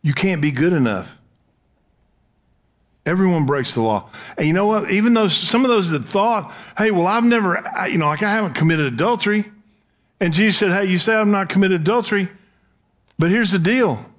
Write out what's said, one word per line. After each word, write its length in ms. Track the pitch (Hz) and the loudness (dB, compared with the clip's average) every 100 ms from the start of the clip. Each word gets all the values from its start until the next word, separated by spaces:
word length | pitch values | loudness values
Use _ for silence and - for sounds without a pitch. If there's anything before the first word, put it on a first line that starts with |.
You 120 | 151 | -2
can't 280 | 139 196 170 | -2 -2 0
be 80 | 147 | -2
good 220 | 131 165 | 0 0
enough. 460 | 170 120 98 90 - _ _ _ _ _ _ _ _ _ _ _ _ _ _ _ _ _ _ - | 2 0 -2 -8 -20 _ _ _ _ _ _ _ _ _ _ _ _ _ _ _ _ _ _ -4
Everyone 380 | 185 190 170 | 0 2 2
breaks 300 | 135 143 127 | 0 0 -2
the 80 | 123 | -2
law. 260 | 113 104 - - - - | 0 -2 -4 -20 -16 -4
And 80 | 151 | 0
you 80 | |
know 120 | 175 208 | 2 2
what? 240 | 214 - | 0 0
Even 220 | 190 226 | 0 2
though 160 | 226 208 | 4 2
some 340 | 151 - 233 | 0 0 0
of 40 | 262 | 2
those 220 | 226 175 | 2 0
that 140 | 151 | -4
thought, 480 | 120 196 214 226 147 - - - | -2 -2 0 -2 -6 -18 -16 -2
"Hey, 120 | 220 | 0
well, 160 | 190 175 | 2 0
I've 180 | 226 | 2
never, 340 | 240 233 196 170 | 2 2 0 -2
I, 300 | - - 185 | -4 -6 -4
you 100 | - | 0
know, 80 | 151 | 0
like, 160 | 151 | 0
I 100 | 208 | -2
haven't 220 | 220 202 | 0 -2
committed 320 | 123 160 160 143 | 0 2 2 0
adultery." 580 | 120 185 240 208 208 208 - _ _ _ _ _ _ | 0 -2 0 0 -2 -2 -12 _ _ _ _ _ _
And 120 | 170 | -2
Jesus 260 | 160 214 180 | 2 2 2
said, 140 | 202 | 0
"Hey, 140 | 185 196 | 0 0
you 120 | 180 | 0
say 160 | 208 | 0
I've 120 | 220 208 | 2 2
not 240 | 202 180 | 0 0
committed 320 | 190 196 180 | 0 2 2
adultery, 480 | 156 240 - 208 185 - _ _ _ _ _ _ _ - | 0 0 0 -4 -4 -10 _ _ _ _ _ _ _ -2
but 120 | 165 | 0
here's 220 | 214 208 | 2 0
the 60 | 190 | 0
deal. 460 | 165 254 220 113 - | 0 2 0 -2 -8